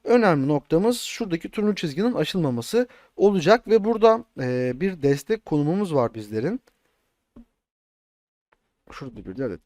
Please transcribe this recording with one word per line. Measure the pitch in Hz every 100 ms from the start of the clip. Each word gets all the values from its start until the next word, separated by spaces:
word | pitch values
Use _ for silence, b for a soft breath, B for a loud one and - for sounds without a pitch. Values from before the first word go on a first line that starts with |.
önemli | - 240 208 147 135
noktamız | 147 - 160 220 240
şuradaki | - - 214 165 202
turuncu | - 208
çizginin | 190 160 139 233
aşılmaması | 233 156 185 143 120 - 233 247 b b -
olacak | 202 196 156 233 -
ve | 220
burada, | 208 220 226 226 - -
e, | 127 127 127
bir | 127 190 175
destek | 139 143 - 220 -
konumumuz | 151 147 190 196
var | 143 117
bizlerin. | 113 104 110 143 254 _ _ _ _ _ _ _ - - _ _ _ _ _ _ _ _ _ _ _ _ _ -
Şurada | - 135 110 92
bir | 104
de, |
evet, | 127 87